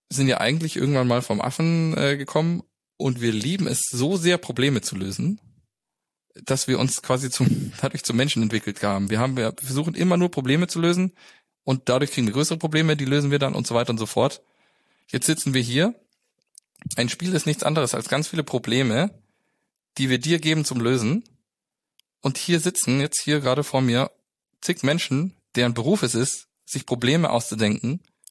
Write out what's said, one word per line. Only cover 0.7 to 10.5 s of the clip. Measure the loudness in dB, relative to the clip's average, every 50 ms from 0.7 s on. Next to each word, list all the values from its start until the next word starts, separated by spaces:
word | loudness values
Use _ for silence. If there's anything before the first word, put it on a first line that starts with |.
| -2
irgendwann | -2 0 2 2 2 4
mal | 4 2 2
vom | 2 0 -2 -2
Affen, | -2 -4 -2 0 0 2 2 2 0 0 0
äh, | 0 0 0 0
gekommen | -2 -4 -2 0 0 2 2 -2 -2 -6 _ _ _ _ _ _
und | -4 -2 -2 -2 0
wir | 0 0
lieben | 0 0 -2 -2 -2 -2 -2
es | 0 0 -2 -2 -2
so | -2 -2 0 0 0
sehr, | 2 2 2 2
Probleme | 2 -2 -6 -2 0 2 2 2 0
zu | -2 -4 -6
lösen, | -6 -6 -6 -4 -2 -2 -2 -2 -4 _ -20 _ _ _ _ _ _ _ _ _ _ _ _ _ _ _ _ _ -16 -4
dass | -2 -2 -2 0
wir | 0 0 2
uns | 2 0 -2 -4
quasi | -2 -2 -2 -2 -2 -4
zum, | -2 0 2 2 2 0 -2 -8 -6
<laughs> | -4
dadurch | -6 -4 -4 -4 -6
zum | -2 0
Menschen | 0 2 2 0 0 0
entwickelt | 0 0 -2 -4 -4 -6 -2 -2
haben. | -2 0 0 -2 -2
Wir | 0 0
haben, | 0 0 0
wir | -2 -2 -2 -2 -4
versuchen | -6 -4 -2 -2 -2 -2 -2
immer | 0 2 2 4
nur | 4 2 2
Probleme | 0 -2 0 2